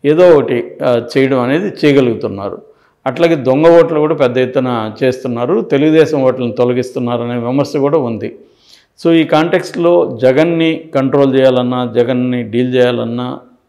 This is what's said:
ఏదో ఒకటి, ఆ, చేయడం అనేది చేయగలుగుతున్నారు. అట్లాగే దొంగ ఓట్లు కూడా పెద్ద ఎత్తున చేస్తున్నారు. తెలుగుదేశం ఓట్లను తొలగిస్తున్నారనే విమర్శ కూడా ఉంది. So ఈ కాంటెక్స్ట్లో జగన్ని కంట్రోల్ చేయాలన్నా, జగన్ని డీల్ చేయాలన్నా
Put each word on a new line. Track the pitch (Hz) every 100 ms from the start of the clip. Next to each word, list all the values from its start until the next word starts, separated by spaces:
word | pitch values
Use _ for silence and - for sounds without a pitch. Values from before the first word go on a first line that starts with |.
ఏదో | 143 156 180
ఒకటి, | 151 123 120 - -
ఆ, | 139 120 110 135
చేయడం | 135 131
అనేది | 120 151 196 -
చేయగలుగుతున్నారు. | 151 139 123 107 107 98 98 90 - _ _ _ 135
అట్లాగే | 123 165
దొంగ | 165 123 135 165 170
ఓట్లు | 165 156
కూడా | 147
పెద్ద | 165 127 123
ఎత్తున | 127 135 127 120 107 107
చేస్తున్నారు. | 131 123 135 117 123 208
తెలుగుదేశం | - 139 156 156 151 151
ఓట్లను | 131 123 120
తొలగిస్తున్నారనే | 110 123 123 123 131 123 120 120
విమర్శ | 123 117 135 139 151
కూడా | 139 156
ఉంది. | 123 110 110 - - _ _ _ _ _ 165
So |
ఈ | 165
కాంటెక్స్ట్లో | 156 156 165 180 175 - 170 175 151 117
జగన్ని | 127 131 165 165 165 160 -
కంట్రోల్ | 139 135 143 139 131
చేయాలన్నా, | 131 127 123 127 123 113
జగన్ని | 120 123 127 123
డీల్ | 110 117 127
చేయాలన్నా | 127 123 120 117 120 123 - - _